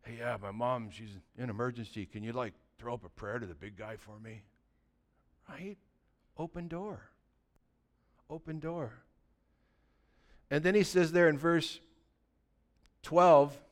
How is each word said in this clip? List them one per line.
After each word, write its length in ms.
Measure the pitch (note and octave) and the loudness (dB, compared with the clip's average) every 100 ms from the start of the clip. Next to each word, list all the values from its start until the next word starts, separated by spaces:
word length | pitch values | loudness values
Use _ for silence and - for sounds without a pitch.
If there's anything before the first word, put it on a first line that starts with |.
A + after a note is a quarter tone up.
"Hey, 140 | - A#2 | -14 -8
yeah, 180 | A#2+ A2+ | -6 -6
my 100 | G2 | -8
mom, 400 | G#2 A#2+ B2+ A2 | -4 -2 -4 -6
she's 300 | F#2 A2 G2 _ - | -14 -16 -18 _ -12
in 160 | B2 | -10
emergency. 560 | G#2 B2 A#2+ G#2+ A2 F#2+ | -4 -4 -6 -10 -10 -10
Can 160 | G#2+ | -10
you, 100 | G#2+ | -8
like, 220 | A#2 A#2 - _ _ | -6 -8 -10 _ _
throw 160 | A#2 A#2+ | -10 -10
up 80 | |
a 60 | F#2+ | -10
prayer 280 | - G#2 A#2 | -14 -8 -8
to 80 | G#2 | -8
the 80 | |
big 220 | E2+ F#2+ G2 | -12 -16 -14
guy 220 | G#2+ A2 | -14 -14
for 220 | - G#2+ | -16 -20
me?" 240 | A2 A2 - _ _ _ _ _ _ _ _ _ - | -18 -18 -20 _ _ _ _ _ _ _ _ _ -20
Right? 300 | F3 F#3 G3+ _ _ _ _ _ - | -14 -14 -14 _ _ _ _ _ -12
Open 280 | E3 F3 F3 | -10 -10 -10
door. 440 | E3 G#3 C3 - _ _ _ _ _ _ _ _ _ _ _ _ | -8 -8 -12 -16 _ _ _ _ _ _ _ _ _ _ _ _
Open 300 | D#3+ D#3+ D#3 | -16 -10 -8
door. 440 | D#3 E3+ B2+ - _ _ _ _ _ _ _ _ _ _ _ _ _ - _ | -6 -6 -8 -10 _ _ _ _ _ _ _ _ _ _ _ _ _ -20 _
And 140 | C#3+ | 0
then 100 | E3+ | 4
he 80 | G3+ | 4
says 300 | F#3+ F3+ E3 | 4 4 4
there 180 | F3 E3+ | 6 6
in 80 | C#3+ | 6
verse 440 | E3 E3+ D#3+ - - _ _ _ _ _ _ _ _ _ _ _ | 2 2 0 -10 -18 _ _ _ _ _ _ _ _ _ _ _
twelve 600 | - E3 F3+ D3+ C#3+ C#3+ - | 0 6 10 10 8 0 -20